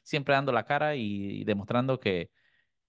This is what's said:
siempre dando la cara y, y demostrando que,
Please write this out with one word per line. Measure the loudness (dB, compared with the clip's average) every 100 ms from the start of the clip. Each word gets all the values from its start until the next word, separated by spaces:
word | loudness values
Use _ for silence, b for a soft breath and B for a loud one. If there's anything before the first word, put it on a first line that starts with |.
siempre | -6 -4 2
dando | 2 4
la | 0 2
cara | 0 0 -2
y, | -2 -4 -4 -4
y |
demostrando | -2 -2 0 0 2 0
que, | 0 0 -2 _ _ _ _ _